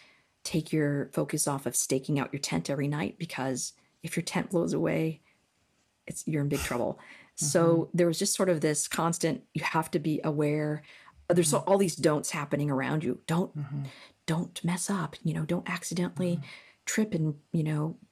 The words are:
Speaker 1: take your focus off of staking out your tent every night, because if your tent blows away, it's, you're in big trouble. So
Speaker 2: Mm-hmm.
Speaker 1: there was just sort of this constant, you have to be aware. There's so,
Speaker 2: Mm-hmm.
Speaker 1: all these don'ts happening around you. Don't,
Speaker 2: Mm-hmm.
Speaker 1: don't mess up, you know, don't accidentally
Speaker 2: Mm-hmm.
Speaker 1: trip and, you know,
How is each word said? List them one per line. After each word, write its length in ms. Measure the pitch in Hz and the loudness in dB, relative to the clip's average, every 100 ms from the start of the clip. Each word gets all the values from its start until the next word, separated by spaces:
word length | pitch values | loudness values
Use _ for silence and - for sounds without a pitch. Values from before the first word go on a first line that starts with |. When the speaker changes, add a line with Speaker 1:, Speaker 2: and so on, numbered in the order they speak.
| - _ _ _ | -20 _ _ _
Speaker 1:
take 280 | - 160 156 | -4 -4 0
your 380 | 156 147 143 - | 0 2 0 -2
focus 340 | - 147 156 - | -4 -2 -2 -2
off 180 | 156 127 | -2 -2
of 100 | - | -2
staking 440 | - 170 - 143 | 0 0 0 -2
out 120 | - | -2
your 80 | 143 | -4
tent 300 | - 165 - | -4 -2 -2
every 180 | 139 143 | -2 -2
night, 300 | 147 - - | -2 -4 -6
because 560 | 165 - 135 127 - - _ _ | -8 -4 -4 -4 -6 -12 _ _
if 120 | 170 - | -8 -6
your 80 | |
tent 280 | 165 180 - | -2 -4 -2
blows 200 | 170 - | -2 0
away, 480 | 151 165 160 160 156 _ _ _ _ _ _ _ _ - | 0 0 0 -2 -4 _ _ _ _ _ _ _ _ -14
it's, 220 | - - | -8 -2
you're 140 | 156 | 0
in 60 | 143 | 0
big 100 | 139 | 0
trouble. 400 | - 120 117 - - - - - | 0 -2 -2 -4 -12 -20 -14 -4
So 260 | 151 175 | 2 6
Speaker 2:
Mm-hmm. 340 | 165 165 - 170 | 6 6 4 4
Speaker 1:
there 100 | 170 | 4
was 120 | 165 | 2
just 160 | 196 - | 0 2
sort 140 | 190 | 2
of 120 | 160 | 4
this 260 | 156 151 - | 2 0 -2
constant, 560 | - 165 170 165 - - 151 | 0 0 2 0 -2 -4 -4
you 80 | |
have 260 | - 160 165 | 0 0 0
to 80 | 170 | 0
be 220 | 156 156 | 0 0
aware. 600 | 156 147 147 151 151 151 - - - - - | 0 2 2 2 0 -4 -8 -20 -20 -6 2
There's 220 | 180 156 | 4 4
so, 100 | 196 | 2
Speaker 2:
Mm-hmm. 100 | - | 4
Speaker 1:
all 60 | 196 | 4
these 160 | 185 - | 4 2
don'ts 360 | 160 151 - | 2 2 -2
happening 380 | 160 143 143 147 | -4 -2 0 0
around 340 | 135 131 151 | 0 0 0
you. 160 | 180 - - | -2 -4 -2
Don't, 320 | 165 208 151 | 0 0 -4
Speaker 2:
Mm-hmm. 260 | 127 143 135 - - _ - | -6 -6 -8 -12 -20 _ -4
Speaker 1:
don't 380 | 160 175 - | -2 -2 -4
mess 260 | 170 180 - | -4 -2 -2
up, 260 | 196 151 - | -2 -4 -4
you 100 | 165 | -4
know, 120 | 160 156 | -2 -2
don't 220 | 175 - | -2 -4
accidentally 640 | 175 - 175 180 - 180 170 | -6 -4 -2 -2 -2 -2 -2
Speaker 2:
Mm-hmm. 80 | - - - _ - | -4 -16 -20 _ -4
Speaker 1:
trip 280 | - 214 | 0 0
and, 220 | 160 156 147 _ | 2 0 -2 _
you 120 | 170 | 0
know, 340 | 156 151 156 - - | 0 0 -2 -6 -16